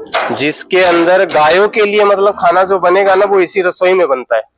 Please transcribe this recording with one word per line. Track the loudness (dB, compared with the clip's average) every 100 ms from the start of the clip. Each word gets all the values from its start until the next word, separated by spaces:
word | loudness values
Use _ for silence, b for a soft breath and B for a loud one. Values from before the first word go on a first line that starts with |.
| -10 -8 -6
जिसके | -4 -4 -6 -2 0
अंदर | 2 2 2 2
गायों | 0 2 2 2 0
के | 0
लिए, | -2 0
मतलब, | 0 2 0
खाना | 0 0 0
जो | 0 0
बनेगा | 0 2 2
ना, | 2
वो | 2 0
इसी | 0 -2
रसोई | -4 -2 0
में | 0 0
बनता | -2 -2 -4
है। | -4